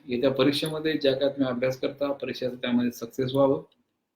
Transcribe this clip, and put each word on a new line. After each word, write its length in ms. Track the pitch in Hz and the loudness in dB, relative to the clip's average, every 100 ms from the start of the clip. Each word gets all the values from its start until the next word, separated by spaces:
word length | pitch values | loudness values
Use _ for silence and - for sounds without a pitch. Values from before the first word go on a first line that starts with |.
| - | -6
येत्या 240 | 120 135 | 0 2
परीक्षेमध्ये 640 | - 139 143 160 156 156 | 4 2 2 -2 -2 -2
ज्या 180 | 147 135 | 0 2
काय 180 | 131 139 | 2 0
तुम्ही 240 | 139 131 | 0 -2
अभ्यास 260 | 120 131 131 | 0 -2 -2
करता, 320 | 139 - 143 | -4 -4 -4
परीक्षेचं 440 | 139 131 123 127 123 | -4 -6 -4 -6 -4
त्यामध्ये 360 | 123 120 123 | 0 0 0
सक्सेस 420 | - 117 - 127 | -4 -10 -4 -2
व्हावं. 300 | 135 135 143 - _ _ _ _ | 4 4 2 -4 _ _ _ _